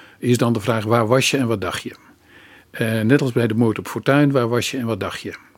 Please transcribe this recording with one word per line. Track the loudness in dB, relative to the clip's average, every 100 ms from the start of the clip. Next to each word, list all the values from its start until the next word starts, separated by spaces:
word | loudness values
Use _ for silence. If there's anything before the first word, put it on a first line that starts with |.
| -20 -6
is | 0 2
dan | 2
de | 0
vraag: | 0 -2
waar | 2 2 4
was | 2 2
je | 0
en | 0
wat | -2
dacht | -4 -8
je? | -10 -16 _ _ _ -20 -20 -20 _
Eh, | -6 -2 0
net | 2 2
als | 2
bij | 0 0
de |
moord | 2 0 0
op | -6
Fortuyn, | -4 2 4 4
waar | 2 0
was | -2 -2
je | -4
en | -4
wat | -4
dacht | -6 -8
je? | -12 -14 _